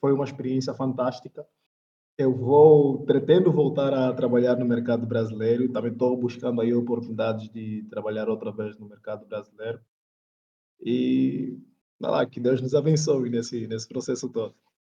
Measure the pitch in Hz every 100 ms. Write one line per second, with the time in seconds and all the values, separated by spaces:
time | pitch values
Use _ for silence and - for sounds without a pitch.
0 | 139 139 139 - 127 131 131 127 135 123
1 | 127 127 - - - _ _ _ _ _
2 | _ - 135 120 120 147 156 151 139 131
3 | - 143 147 175 180 147 143 - 139 135
4 | 131 123 127 120 123 123 123 117 120 117
5 | 113 117 110 110 110 120 127 123 117 117
6 | 127 127 123 - 123 117 117 120 120 117
7 | - 110 110 110 107 113 110 107 - 107
8 | 107 107 110 107 107 104 107 104 107 104
9 | - 107 - 107 104 104 113 117 _ _
10 | _ _ _ _ _ _ _ _ 113 123
11 | 127 131 131 135 131 - - _ _ -
12 | - 147 123 - 120 131 127 143 147 151
13 | 156 135 120 120 117 120 110 110 - 131
14 | 117 127 127 113 104 - _ _